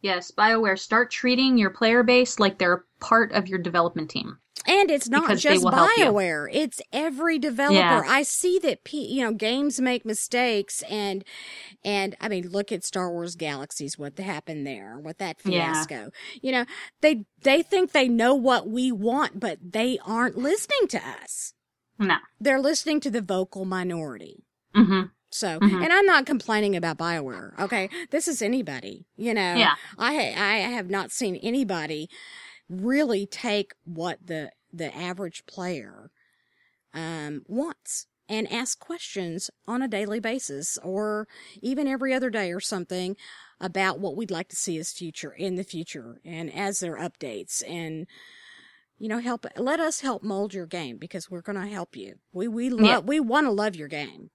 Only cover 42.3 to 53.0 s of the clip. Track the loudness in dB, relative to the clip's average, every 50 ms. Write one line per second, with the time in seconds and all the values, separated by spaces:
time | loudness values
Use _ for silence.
42.3 | -2 -2 -2 -2 -4 -6 -6 -6 -6 -6 -6 _ -6 -6 -4 -6 -6 _ -12 -20
43.3 | -20 -20 -20 -20 _ _ -10 -6 -2 0 0 0 0 -2 -6 -6 -6 -6 -6 -6
44.3 | -6 -6 -6 _ -8 -8 -6 -4 -4 -6 -6 -8 -10 -10 -12 -12 -12 -12 -14 -14
45.3 | -10 -8 -6 -4 -4 -4 -6 -8 -8 -10 -10 -10 -12 -16 -14 -16 -20 -20 _ -14
46.3 | -12 -10 -10 -10 -6 -6 -4 -4 -4 -4 -6 -6 -6 -6 -8 -8 _ _ -12 -10
47.3 | -10 -10 -10 -8 -8 -8 -8 -6 -8 -8 -8 -8 -8 -8 -10 -12 -16 -20 -20 -20
48.3 | -20 -20 -20 -20 -20 -20 -20 -20 _ _ _ _ _ _ -8 -6 -6 -4 -4 -4
49.3 | -6 -6 -8 -14 -8 -4 -2 -2 0 0 0 -2 -4 -4 -4 -4 -4 -4 -4 -6
50.3 | -4 -4 -4 -4 -6 -10 -10 -8 -8 -8 -8 -8 -10 -12 -14 -12 -12 -12 -12 -10
51.3 | -14 -12 -10 -8 -8 -6 -6 -8 -8 -10 -10 _ -12 -16 -16 -16 -16 _ _ _
52.3 | _ -6 -4 -4 -4 -2 -2 -2 4 6 6 8 6 4